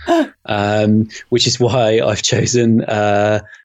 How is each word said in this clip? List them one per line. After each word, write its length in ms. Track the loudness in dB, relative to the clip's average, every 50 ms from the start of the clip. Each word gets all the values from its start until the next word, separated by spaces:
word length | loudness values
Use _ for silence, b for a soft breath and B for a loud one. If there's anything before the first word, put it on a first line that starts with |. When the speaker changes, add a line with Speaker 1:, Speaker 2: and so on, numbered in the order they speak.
| -4 -2
Speaker 1:
<gasps> 380 | 0 0 0 -2 -6 _ _
Speaker 2:
um, 600 | -6 -4 -2 0 0 0 2 2 2 2 2 0 -2 B B B B
which 160 | -2 -2 0
is 140 | 0 -2 0
why 400 | -2 0 0 0 2 2 2 2
I've 240 | 0 0 -2 -2 -2
chosen, 580 | -2 -2 -2 -2 0 0 0 2 2 2 0 0
uh, 560 | -2 -2 -2 0 0 0 2 2 0 0 -2 -4 B B B B